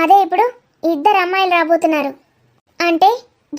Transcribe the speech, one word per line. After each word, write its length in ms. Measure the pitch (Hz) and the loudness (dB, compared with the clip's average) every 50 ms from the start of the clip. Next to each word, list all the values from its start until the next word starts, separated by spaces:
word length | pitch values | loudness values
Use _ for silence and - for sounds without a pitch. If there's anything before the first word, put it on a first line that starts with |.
| 330 | 2
అదే 140 | 320 381 403 381 | 4 4 4 4
ఇప్పుడు 200 | 339 359 370 453 494 494 - _ _ _ _ - 320 | 2 0 0 -2 -2 -2 -8 _ _ _ _ -4 -4
ఇద్దరు 260 | 339 285 294 415 415 392 359 | -4 0 0 0 2 0 0
అమ్మాయిలు 280 | 349 370 381 381 370 | -2 -2 -2 -2 0
రాబోతున్నారు 600 | 349 339 330 311 339 330 330 320 320 302 277 277 269 _ _ _ _ _ _ _ _ _ _ _ _ - 339 349 | 0 -2 0 0 -2 0 0 0 -2 -2 -4 -6 -10 _ _ _ _ _ _ _ _ _ _ _ _ -6 -4 -2
అంటే 220 | 339 320 370 403 480 508 - _ _ _ _ - - | 0 2 2 2 0 0 -8 _ _ _ _ -16 -10